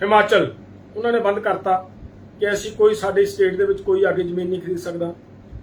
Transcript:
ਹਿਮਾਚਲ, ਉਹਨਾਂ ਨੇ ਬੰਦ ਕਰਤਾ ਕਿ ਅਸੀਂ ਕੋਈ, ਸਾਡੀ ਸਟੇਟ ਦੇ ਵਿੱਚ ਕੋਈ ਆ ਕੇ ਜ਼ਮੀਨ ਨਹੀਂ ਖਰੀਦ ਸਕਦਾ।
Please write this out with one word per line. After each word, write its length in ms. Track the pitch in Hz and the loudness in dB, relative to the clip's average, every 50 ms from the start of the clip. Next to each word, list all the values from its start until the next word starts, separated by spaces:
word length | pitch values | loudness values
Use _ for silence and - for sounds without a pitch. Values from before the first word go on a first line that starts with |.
| 190 | 0
ਹਿਮਾਚਲ, 500 | 202 214 214 202 208 220 190 151 123 - - - - - - - - - | 4 4 4 6 6 4 2 2 0 -4 -12 -18 -20 -20 -20 -20 -12 -10
ਉਹਨਾਂ 160 | 214 226 233 233 | -4 -2 0 0
ਨੇ 80 | 220 | 2
ਬੰਦ 180 | 196 202 202 202 | 0 0 -2 0
ਕਰਤਾ 520 | - 214 185 185 - 190 185 185 - - - - - - - - - - - - | -2 -2 -2 -2 0 0 0 0 -2 -6 -16 -20 -20 -20 -20 -20 -20 -20 -6 -4
ਕਿ 120 | 208 202 202 | -2 -2 -2
ਅਸੀਂ 200 | - - 214 214 | -2 -4 -8 -2
ਕੋਈ, 220 | - 214 214 214 | 2 4 4 4
ਸਾਡੀ 320 | 208 196 196 190 196 202 | 2 -2 0 2 2 2
ਸਟੇਟ 300 | 196 - - 196 185 185 | 0 2 0 0 0 2
ਦੇ 80 | 185 202 | 0 0
ਵਿੱਚ 160 | 196 196 - | 0 0 -2
ਕੋਈ 240 | - 202 185 190 196 | 0 0 2 2 2
ਆ 80 | 180 175 | 2 0
ਕੇ 100 | 180 175 | 0 -2
ਜ਼ਮੀਨ 260 | 175 175 180 180 180 | -4 -4 -4 -4 -4
ਨਹੀਂ 120 | 185 175 | -4 -6
ਖਰੀਦ 180 | 165 175 185 170 | -6 -6 -8 -6
ਸਕਦਾ। 360 | - 180 170 170 170 170 170 - - - - - - - - - | -6 -8 -6 -6 -6 -6 -8 -12 -18 -20 -20 -20 -20 -18 -18 -18